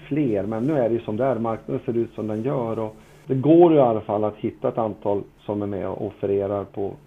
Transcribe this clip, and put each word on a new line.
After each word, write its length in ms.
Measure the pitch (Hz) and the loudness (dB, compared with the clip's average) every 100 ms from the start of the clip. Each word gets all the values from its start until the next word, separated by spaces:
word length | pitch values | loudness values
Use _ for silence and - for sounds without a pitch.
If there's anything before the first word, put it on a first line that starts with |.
| - | -6
fler. 340 | 143 139 101 98 | -2 0 0 -2
Men 180 | 113 | -2
nu 140 | 131 151 | -2 0
är 100 | 113 | 0
det 60 | |
ju 60 | 117 | 0
som 160 | 110 107 | -4 -2
det 80 | |
är. 140 | 135 117 | 0 0
Marknaden 420 | 113 110 - 135 - | -2 -4 -6 -8 -4
ser 100 | 117 | -2
ut 180 | 113 | -4
som 120 | - 107 | -6 -6
den 160 | 107 | -4
gör. 360 | 120 143 113 110 | -4 -4 -4 -4
Och 180 | 110 - - - - | -6 -10 -20 -14 -4
det 80 | |
går 380 | 135 135 170 175 | 0 6 8 8
ju 60 | 156 | 8
i 40 | |
alla 180 | 123 110 | 6 4
fall 240 | 101 104 | 0 -2
att 120 | 107 104 | -2 -2
hitta 320 | 110 - 127 | -6 -2 -4
ett 100 | 123 | -2
antal 440 | 110 95 104 101 - _ - | -4 -4 -2 -4 -4 _ -8
som 160 | 104 | -4
är 40 | 101 | -4
med 220 | 98 95 | -6 -6
och 180 | 92 104 | -6 -8
offererar 580 | - 101 98 98 101 | -6 -2 0 0 -4
på 300 | 92 - 98 - | -6 -6 -8 -8